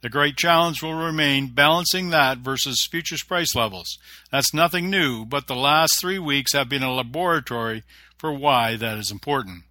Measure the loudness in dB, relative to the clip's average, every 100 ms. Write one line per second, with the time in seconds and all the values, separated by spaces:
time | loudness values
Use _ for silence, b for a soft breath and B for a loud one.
0 | -4 0 0 2 4 4 4 0 -6 -4
1 | -4 0 2 2 0 4 4 4 2 -2
2 | 0 2 2 2 -4 -4 -2 -2 -4 -6
3 | -6 -8 -4 -2 0 0 -2 -2 -12 -14
4 | B B B 0 0 2 2 2 -2 0
5 | 0 -2 -4 -6 -4 0 2 4 4 2
6 | -2 -4 -2 -2 0 -2 0 -2 -2 -2
7 | -4 -4 0 0 -2 -6 -4 -6 -12 b
8 | b _ -6 -2 2 4 2 0 -4 -4
9 | -8 -8 -2 -2 -4 -14 -18